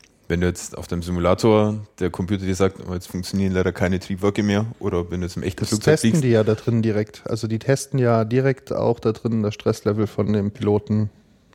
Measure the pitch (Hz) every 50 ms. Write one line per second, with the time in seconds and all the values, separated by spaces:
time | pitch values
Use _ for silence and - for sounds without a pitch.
0 | _ _ _ _ _ - 85 87 90 90 87 - - - - - 73 - 90 87
1 | 82 87 90 87 85 87 98 101 - 113 107 107 107 107 107 107 104 - _ -
2 | 92 87 - - 92 80 104 95 95 92 95 90 98 92 - - - 90 90 90
3 | - - - 90 87 - - 98 98 95 92 92 92 92 87 - 98 90 95 90
4 | - - 98 90 98 101 101 - 104 104 101 101 110 117 120 - - 104 - 87
5 | 87 87 87 90 90 87 - 87 - 98 - - 92 - 110 107 - 151 156 156
6 | - 226 196 165 131 123 113 110 107 110 107 - - - 120 117 110 113 101 104
7 | 104 - - - - - 117 110 - 107 113 110 - - 139 135 - - - 135
8 | 123 120 117 113 110 110 120 131 131 139 131 - - - - - 110 117 117 -
9 | - 117 110 - - 117 113 113 104 104 - - - - 110 - - 107 104 110
10 | 107 101 - - 101 98 107 104 98 104 - - 101 104 104 104 - - 104 107
11 | 107 104 - _ _ _ _ _ _ _